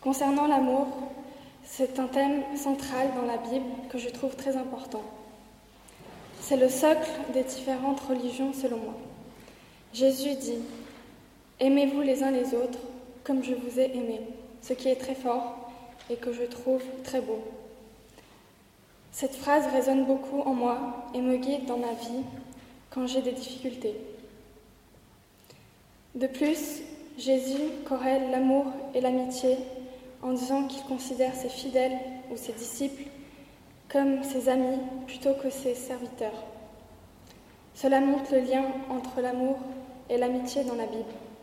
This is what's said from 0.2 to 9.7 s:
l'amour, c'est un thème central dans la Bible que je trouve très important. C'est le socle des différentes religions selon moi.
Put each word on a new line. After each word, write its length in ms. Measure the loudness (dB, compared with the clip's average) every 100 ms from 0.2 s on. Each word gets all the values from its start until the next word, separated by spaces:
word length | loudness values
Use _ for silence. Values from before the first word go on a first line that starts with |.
| 4 4 6
l'amour, 400 | 6 6 4 2 -2 -8 -10 -14 -16 -18 -20
c'est 380 | -16 -2 0 0
un 80 | 0
thème 340 | 4 4 4 0 -4
central 540 | 0 -2 -2 0 0
dans 100 | 0
la 120 | -2 -2
Bible 340 | 0 -2 -2 -6 -8
que 100 | -6
je 100 | -6
trouve 260 | -4 -4
très 220 | -2 -2 -2
important. 460 | -2 -6 -8 -8 -8 -14 -18 -20 -20 -20 -20 -20 -20 -20 -20 -18 -18 -14
C'est 160 | 2 6
le 120 | 6
socle 400 | 6 6 6 4 -4 -2
des 120 | 0
différentes 560 | 0 -2 -2 0 0 0
religions 520 | 0 -2 0 -2 -2
selon 260 | -2 -2 -2
moi. 160 | -6 -10 -14 -16 -18 -20 -20 -20 -20